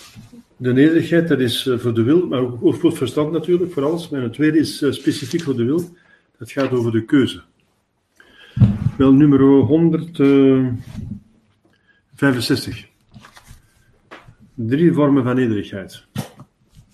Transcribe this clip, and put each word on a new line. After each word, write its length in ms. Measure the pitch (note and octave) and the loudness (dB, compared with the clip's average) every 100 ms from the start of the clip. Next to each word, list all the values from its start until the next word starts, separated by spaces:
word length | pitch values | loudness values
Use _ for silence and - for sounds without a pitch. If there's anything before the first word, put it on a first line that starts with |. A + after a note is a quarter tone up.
| - - - - _ _ | -20 -20 -20 -20 _ _
de 160 | B2 | -2
nederigheid, 560 | B2 D3+ E3 B2+ E3+ E3 | 2 4 2 2 0 0
dat 120 | C3+ | 0
is, 260 | B2+ - - | -2 -2 -4
eh, 120 | A#2+ | -4
voor 160 | A#2+ | -2
de 80 | A2+ | 0
wil, 240 | A2+ E3 E3+ | 2 2 0
maar 140 | C#3+ | -2
ook, 240 | B2+ A#2+ | -4 -2
ook 100 | D#3 | -2
voor 140 | - E3+ | 0 -2
het 100 | - | -2
verstand 340 | - - D3+ | -4 -4 -4
natuurlijk, 400 | E3 D#3 F3 F3 | -4 -2 -2 -2
voor 120 | D3 | -4
alles. 240 | C#3 E3+ E3+ | -4 -4 -6
Maar 140 | C#3 | -8
het 100 | A#2+ | -8
tweede 260 | A#2 D3+ D#3+ | -2 0 2
is, 240 | B2 - | 0 -2
eh, 100 | C#3+ | -4
specifiek 500 | A#2 - - A#2+ E3+ | -2 -4 -4 -6 -6
voor 140 | C#3 A#2+ | -4 -2
de 80 | |
wil. 320 | A#2 D#3+ E3+ - _ _ _ _ | -2 -2 -6 -12 _ _ _ _
Dat 120 | A#2 | -12
gaat 200 | - C3 | -6 -2
over 220 | B2 A#2 | -2 -2
de 120 | A2+ | -2
keuze. 380 | A2 D3 A#2 F2+ - _ _ _ _ _ _ _ _ _ - - G#2+ G#2 - - | 0 2 0 -4 -18 _ _ _ _ _ _ _ _ _ -14 2 2 2 -4 0
Wel, 160 | C3+ | 4
nummer, 280 | C3+ D3+ C3+ | 6 6 4
eh, 260 | C3+ C#3 A2+ | 4 4 4
honderdvijfenzestig. 3250 | D#3 E3 D#3+ - - C#3 C#3 C3+ C3 B2+ A#2 - - - - - _ _ _ _ _ _ _ _ - C#3 B2 A2+ B2+ - - - _ _ - - _ - - _ _ _ _ _ - - _ _ | 2 2 0 -6 -2 2 4 4 2 0 -6 -10 -16 -14 -16 -18 _ _ _ _ _ _ _ _ -2 0 0 -2 -4 -4 -14 -18 _ _ -20 -20 _ -20 -20 _ _ _ _ _ -20 -20 _ _
Drie 380 | - A2 C3+ E3+ | -10 -4 2 2
vormen 320 | C3+ D3 C#3 | 4 4 2
van 100 | B2 | 2
nederigheid. 720 | B2 B2 G#2 F#2+ G#2 F2+ - _ - - - - _ _ - _ | 0 0 -2 -6 -12 -14 -18 _ -12 -12 -16 -20 _ _ -20 _